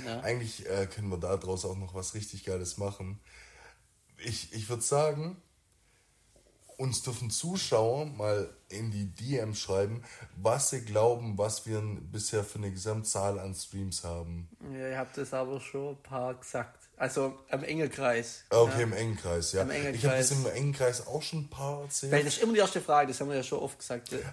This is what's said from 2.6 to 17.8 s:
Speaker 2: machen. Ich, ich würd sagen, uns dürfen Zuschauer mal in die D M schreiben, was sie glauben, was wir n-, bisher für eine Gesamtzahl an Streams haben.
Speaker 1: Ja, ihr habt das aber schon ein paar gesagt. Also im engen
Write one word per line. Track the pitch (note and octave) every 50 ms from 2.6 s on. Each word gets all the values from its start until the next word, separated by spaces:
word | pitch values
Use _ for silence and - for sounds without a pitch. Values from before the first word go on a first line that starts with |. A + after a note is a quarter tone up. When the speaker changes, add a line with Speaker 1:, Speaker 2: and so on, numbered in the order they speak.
| F2+ F2+ - -
Speaker 2:
machen. | G2+ G2+ G2+ - F#2+ F#2 G2+ G#2+ - - - - - - - - - - - _ _ _ _ _ _ _ _ -
Ich, | - B2+ A2 - - -
ich | - A2 G#2+ G2+
würd | A#2+ A#2 -
sagen, | - C#3+ C#3+ D3+ D#3 D3 C#3+ D#3 E3+ F#3 - - _ _ _ _ _ _ _ _ _ _ _ _ _ _ _ _ _ _ _ _ _ _ _ _ - - -
uns | C3 C3 A2 - -
dürfen | C3 A2+ A2 A#2+ A2
Zuschauer | - - - E3+ F#3 F#3+ - - B2+ A2 A2+ A2+ B2+ C#3+ D#3
mal | D3+ C3+ G#2+ G#2+ G#2 G#2 G#2 F#2+ - - - _ -
in | F#2 G#2 A2+ A2+
die | G#2 G2+ G2+
D | F#2+ E2+ - A2 C3 C#3+ B2
M | G#2+ G#2+ G#2+
schreiben, | - - - F#2+ G2 G2+ G2+ A2+ A#2+ - - - - - - - F2
was | F#2+ A2 A#2+ C#3+ C#3 -
sie | C#3 B2+
glauben, | A2+ A2 G#2 G#2+ A2 A#2+ A#2+ A#2+ A#2 A2+ G#2 F#2+
was | G2+ A2 G#2+ - - A2+
wir | A2 G#2+
n-, | G#2 G#2+ G2+ - - F2
bisher | G2+ G#2+ F#2+ - - G#2+ G2+
für | - - G#2+
eine | G#2 G2
Gesamtzahl | F#2+ F#2 F#2 G#2+ G#2+ A2 G#2+ - - G#2 G2 G2+ G2+ F#2+
an | F#2+ G2 F#2
Streams | - - - - G2 G2 F#2+ F2 - -
haben. | F2 E2+ E2+ E2+ E2 E2+ E2+ F2 E2+ - - - C#3 C3+
Speaker 1:
Ja, | C3 C3 C3
ihr | C3 C3
habt | B2+ B2 - D3
das | C3+ C3 C3+
aber | C3 C3 B2+ C#3 C3+
schon | - - - C#3 C#3 D3
ein | C#3 C#3
paar | - - C3+ B2+ B2 B2+ B2+
gesagt. | B2+ - - - B2+ A2 - - - - - _ -
Also | D3 B2 - D3 C3+ C3+ C3 - - -
im | - C3+ C#3+
engen | - D#3 D#3+